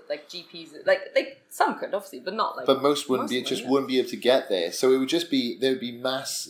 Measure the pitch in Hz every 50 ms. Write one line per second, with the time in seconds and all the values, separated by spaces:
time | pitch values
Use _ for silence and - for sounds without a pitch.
0 | - - 151 151 - - - 175 160 - - 170 165 - 156 - - 185 190 -
1 | - - - 269 - - - - _ _ - - 359 359 208 - - - - 202
2 | - - - 262 - 185 208 220 202 - - 131 131 139 131 127 131 147 147 143
3 | - - 131 - 127 107 120 127 - - 131 113 120 127 135 139 135 120 131 127
4 | 120 - 120 104 - 120 131 - - - 101 90 85 87 - - 131 127 131 131
5 | 131 131 160 170 170 - 143 135 120 117 117 - 127 135 131 120 120 123 117 120
6 | 127 127 131 135 - - - - -